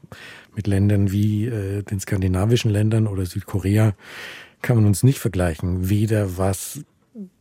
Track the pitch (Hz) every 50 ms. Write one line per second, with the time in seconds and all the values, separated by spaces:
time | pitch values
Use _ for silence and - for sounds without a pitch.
0 | - - - - - - - - - _ - - 95 101 98 95 101 104 104 101
1 | 101 98 92 104 104 107 104 104 107 127 117 107 98 98 101 101 98 - 104 95
2 | - - 104 95 95 92 92 92 98 110 120 117 - 113 104 104 107 110 113 110
3 | 110 104 101 95 95 90 - 104 - - - 98 - 95 104 107 110 107 98 -
4 | - - - - - - - - - - _ _ - - 123 113 107 104 101 -
5 | - 127 139 - - 113 90 92 90 87 80 - - 90 90 92 92 92 104 104
6 | 110 107 110 107 104 92 90 90 95 98 98 - - - - 143 151 - _ _
7 | _ _ - 233 196 180 _ _